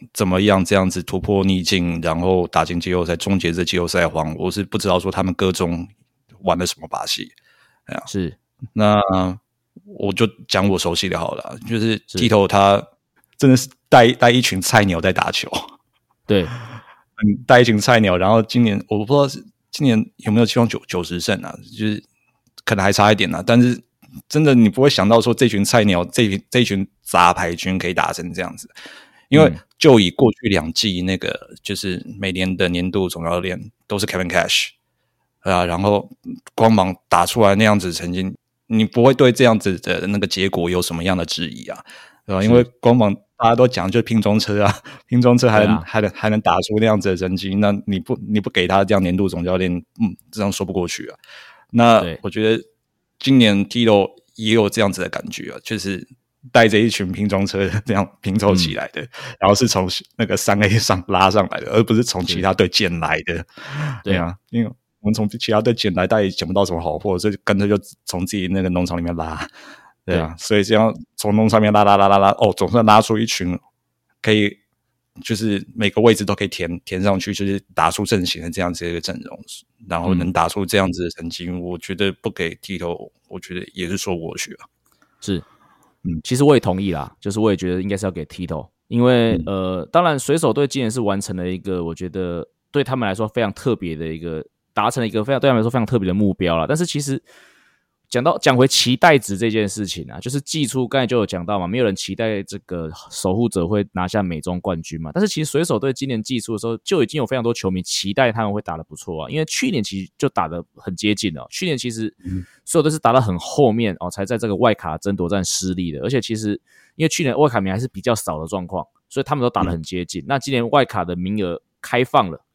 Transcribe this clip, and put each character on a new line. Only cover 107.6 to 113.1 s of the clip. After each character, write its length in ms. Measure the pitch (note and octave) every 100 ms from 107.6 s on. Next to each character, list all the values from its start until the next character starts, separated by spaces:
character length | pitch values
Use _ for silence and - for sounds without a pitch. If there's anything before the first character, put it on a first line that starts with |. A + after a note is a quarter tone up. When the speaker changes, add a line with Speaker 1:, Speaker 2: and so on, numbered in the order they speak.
| G2
Speaker 2:
迷 120 | F#2
期 300 | F2 - F#2+
待 180 | G2+ B2+
他 120 | A2
们 100 | A2
会 80 | G2+
打 160 | - D#2+
得 80 |
不 100 | D#2+
错 300 | D#2 - E2
啊， 60 | C#2+
因 80 | D3
为 60 | D#3+
去 240 | - C4
年 120 | E3+
其 220 | G2+ F#2+
实 60 | F#2 -
就 100 | -
打 180 | - E2
得 160 | E2+ E2
很 200 | _ -
接 200 | F2 G#2
近 180 | G#2 G2+
了。 140 | D2+ B1
去 160 | -
年 140 | F#3 C3+
其 120 | B2
实 240 | A2+ A2 -
Speaker 1:
嗯。 200 | - F#2 F2+ _
Speaker 2:
水 140 | - E3+
手 40 |
队 80 | D3+
是 80 | D#3
打 140 | A#2